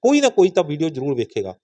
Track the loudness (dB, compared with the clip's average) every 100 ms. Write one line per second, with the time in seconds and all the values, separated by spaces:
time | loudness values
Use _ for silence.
0 | 2 2 2 2 2 2 -2 -2 -4 -4
1 | -6 -4 -4 -4 -8 -10